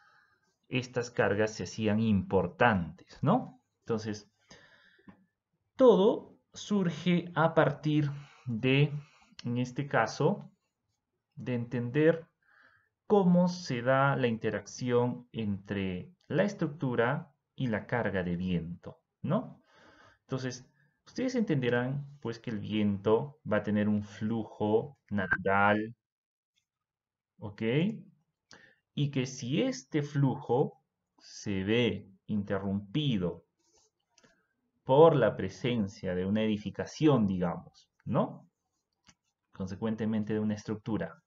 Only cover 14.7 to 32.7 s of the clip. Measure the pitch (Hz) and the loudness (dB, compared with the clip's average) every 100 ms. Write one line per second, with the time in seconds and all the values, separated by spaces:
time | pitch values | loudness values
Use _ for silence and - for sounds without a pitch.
14.7 | - 123 120 123 - - 113 104 98 - | -8 0 2 2 -4 -10 -6 -4 -4 -4
15.7 | 101 95 90 - _ - 151 208 - 156 | -4 -4 -6 -10 _ -4 0 0 -2 -6
16.7 | - 135 117 117 160 - _ _ - 127 | -4 -2 0 0 0 -8 _ _ -6 -4
17.7 | 104 - 123 104 95 90 87 92 85 80 | -4 -2 -2 -2 -2 -2 -2 -2 -2 -4
18.7 | 87 - - _ _ 139 208 - - _ | -12 -16 -20 _ _ -4 -4 -4 -16 _
19.7 | _ - - - _ - 127 127 - - | _ -20 -20 -20 _ -10 -8 -6 -10 -16
20.7 | _ _ _ - - 262 254 208 143 120 | _ _ _ -14 -6 -4 -2 0 0 2
21.7 | 120 127 143 - - 117 117 123 107 101 | 0 0 -4 -8 -10 -10 -8 -8 -8 -2
22.7 | 107 104 98 107 113 143 - 101 104 107 | 0 2 2 2 2 0 -10 -2 -2 2
23.7 | 104 104 104 101 - 110 113 107 - 107 | 2 2 0 -4 -6 -4 -4 -6 -4 0
24.7 | 110 139 - - 101 - - 95 98 101 | 0 0 -14 -6 -4 -2 -2 2 4 6
25.7 | 107 110 - _ _ _ _ _ _ _ | 4 -2 -12 _ _ _ _ _ _ _
26.7 | _ _ _ _ _ _ - 107 101 113 | _ _ _ _ _ _ -16 -14 -4 0
27.7 | 139 196 220 - _ _ _ _ - - | 0 0 -4 -14 _ _ _ _ -20 -20
28.7 | _ _ - 143 139 127 - 120 165 262 | _ _ -4 -2 -2 -4 -6 -4 -2 -2
29.7 | 247 - 151 143 143 135 113 - 123 165 | -4 -4 -4 -2 0 0 0 -2 0 0
30.7 | - _ _ _ _ - - 107 95 95 | -4 _ _ _ _ -20 -12 -6 -4 0
31.7 | 117 113 98 - - - 104 95 98 98 | 2 2 -2 -10 -20 -6 -6 -2 -4 -2